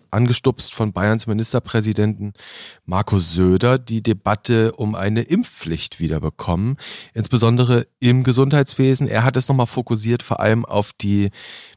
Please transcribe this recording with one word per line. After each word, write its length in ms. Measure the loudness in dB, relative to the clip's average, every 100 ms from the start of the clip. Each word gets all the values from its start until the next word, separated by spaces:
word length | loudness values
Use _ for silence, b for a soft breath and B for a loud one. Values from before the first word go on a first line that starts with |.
| -4
angestupst 640 | 0 2 2 0 -2 -4
von 200 | -4 -4
Bayerns 340 | 0 0 0 -2
Ministerpräsidenten 1040 | -4 -2 -2 -2 -2 0 0 0 -2 -8 -12 B B B B B
Markus 480 | -4 0 0 2
Söder, 440 | 2 4 4 4 0
die 240 | -2 -4
Debatte 720 | 0 0 0 -2 0 2 2
um 240 | 0 -4 -2
eine 260 | -2 -2
Impfpflicht 800 | 0 0 -2 -6 -6 -6 -6 -4
wieder 220 | -4 -2
bekommen, 560 | -4 -6 -4 -2 -2 -4 B B B
insbesondere 760 | -8 -2 2 2 4 4 2 0 _
im 240 | 2 2
Gesundheitswesen. 880 | 4 2 4 2 2 2 2 2 0
Er 160 | 0 0
hat 100 | 0
es 140 | 2
nochmal 160 | 0 0
fokussiert, 580 | -2 -4 -2 -2 -2
vor 160 | -2 -2
allem 240 | 2 2
auf 300 | 0 -2 -2
die 380 | -4 -2 0 0 B B B B